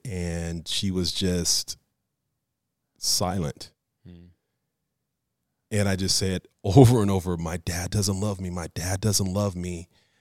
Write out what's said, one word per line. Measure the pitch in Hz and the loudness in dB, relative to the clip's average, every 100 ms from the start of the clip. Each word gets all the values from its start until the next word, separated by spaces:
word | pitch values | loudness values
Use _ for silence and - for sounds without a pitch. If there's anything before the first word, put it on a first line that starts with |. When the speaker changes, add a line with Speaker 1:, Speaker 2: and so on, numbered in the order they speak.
Speaker 1:
and | 127 92 87 85 85 82 78 | -8 -6 -4 -4 -6 -8 -6
she | - 101 | -4 -2
was | 92 85 | -2 -2
just | - 95 90 85 - - - _ _ _ _ _ _ _ _ _ _ _ _ | -2 -2 0 0 -2 -4 -12 _ _ _ _ _ _ _ _ _ _ _ _
silent. | - - 90 95 76 - - _ _ _ - | -4 -2 -2 -2 -4 -8 -16 _ _ _ -20
Speaker 2:
Mm. | 87 87 _ _ _ _ _ _ _ _ _ _ _ _ _ - | -20 -20 _ _ _ _ _ _ _ _ _ _ _ _ _ -4
Speaker 1:
And | 104 101 | 0 0
I | 95 | 0
just | 95 - | 0 0
said | 95 90 - _ | 0 -4 -8 _
over | 101 92 120 123 | 4 10 10 8
and | 101 | 2
over, | 95 90 85 | 0 -2 -4
"My | 82 87 | -4 -8
dad | 87 87 87 | -8 -6 -4
doesn't | 104 98 95 | -2 -2 -2
love | 107 92 | -4 -4
me. | 92 | -6
My | 87 82 - | -8 -8 -8
dad | 85 95 | -6 -2
doesn't | 110 98 95 | 0 0 0
love | 95 101 90 | -2 -2 -4
me." | 90 87 85 _ _ _ | -6 -8 -12 _ _ _